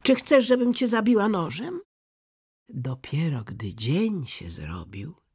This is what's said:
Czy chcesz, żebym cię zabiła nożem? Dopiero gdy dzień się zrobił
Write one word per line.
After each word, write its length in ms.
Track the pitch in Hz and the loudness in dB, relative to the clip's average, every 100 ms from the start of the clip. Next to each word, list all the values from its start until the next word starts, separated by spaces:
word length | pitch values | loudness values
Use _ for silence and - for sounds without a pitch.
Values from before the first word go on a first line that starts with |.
Czy 120 | - 262 | 4 2
chcesz, 300 | - 285 240 | 6 4 6
żebym 280 | 254 247 | 2 2
cię 140 | 240 254 | 2 2
zabiła 420 | 226 220 240 202 | 2 4 4 4
nożem? 520 | 208 165 180 269 359 403 _ _ _ _ _ _ _ _ | 2 -2 -4 -8 -10 -12 _ _ _ _ _ _ _ _
Dopiero 760 | - 123 131 - 143 165 139 | -8 -6 -8 -6 -2 -2 -2
gdy 320 | 110 104 104 90 | -6 -10 -10 -6
dzień 500 | 110 156 220 208 123 | 0 2 2 -2 -6
się 220 | - 87 | -10 -12
zrobił 680 | 80 76 87 82 95 101 180 _ | -10 -8 -10 -10 -12 -12 -14 _